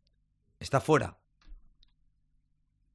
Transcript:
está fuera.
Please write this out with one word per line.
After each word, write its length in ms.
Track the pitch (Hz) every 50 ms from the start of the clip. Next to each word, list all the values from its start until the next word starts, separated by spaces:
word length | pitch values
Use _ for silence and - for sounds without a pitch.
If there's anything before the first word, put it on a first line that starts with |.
| _ _ _ _ _ _ _ _ _ _ _ -
está 200 | - - - 131
fuera. 380 | - - 156 135 113 - - - _ _ _ _ - - - - - - - - - - _ _ _ _ _ _ _ _ _ _ _ _ _ _ _ _ _ _ _ _ _